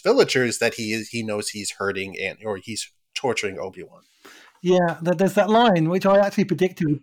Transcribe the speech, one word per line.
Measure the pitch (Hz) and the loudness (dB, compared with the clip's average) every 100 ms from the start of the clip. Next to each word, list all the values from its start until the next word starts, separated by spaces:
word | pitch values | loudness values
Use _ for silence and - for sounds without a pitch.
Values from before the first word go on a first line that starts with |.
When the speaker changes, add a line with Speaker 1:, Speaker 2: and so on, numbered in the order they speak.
Speaker 1:
villagers, | 185 262 165 135 120 - | 2 4 4 2 0 0
that | 113 | -2
he | 113 107 | -2 -4
is, | 110 107 | -6 -6
he | 117 | -6
knows | 110 104 - | -4 -4 -6
he's | 107 101 - | -8 -8 -6
hurting | 98 95 95 - | -4 -4 -6 -8
and, | 95 - | -8 -8
or | 110 98 | -8 -8
he's | 113 107 - _ _ | -8 -10 -12 _ _
torturing | - 127 110 98 90 | -6 -4 -2 -4 -6
Obi-Wan. | 95 90 85 - _ _ - - - _ | -10 -12 -18 -20 _ _ -20 -20 -20 _
Speaker 2:
Yeah, | 180 180 170 156 | 2 2 2 0
there, | 170 | -2
there's | 170 190 | 2 2
that | 208 190 | 2 2
line | 220 240 175 160 | 4 4 4 2
which | 185 | 0
I | 196 196 | 4 4
actually | 202 214 | 4 2
predicted | 190 170 180 - 160 143 | 0 0 0 0 -2 -2